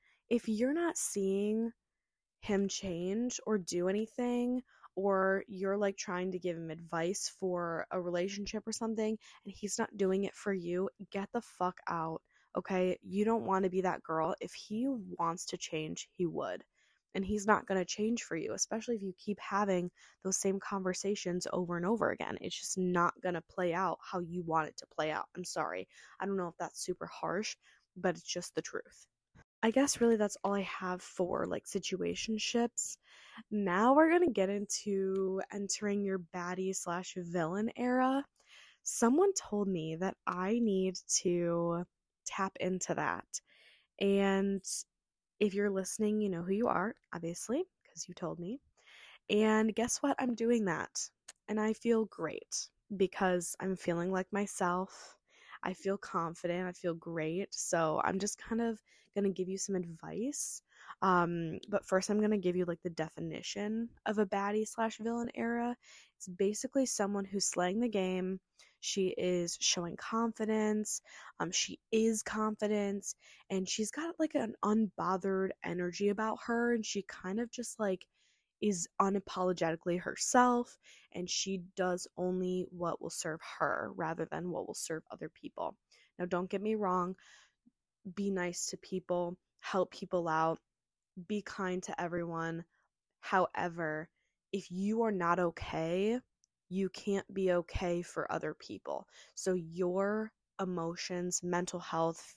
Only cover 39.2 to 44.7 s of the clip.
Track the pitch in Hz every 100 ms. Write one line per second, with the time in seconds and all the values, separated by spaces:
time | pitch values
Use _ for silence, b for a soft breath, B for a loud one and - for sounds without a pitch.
39.2 | 403 381 - 208 196 175 160 160 185 -
40.2 | - 180 185 240 226 190 185 180 - -
41.2 | 185 175 170 170 170 170 180 _ _ _
42.2 | - - 190 - 185 185 - 160 147 87
43.2 | - - b b b b b - 196 196
44.2 | 196 196 196 196 -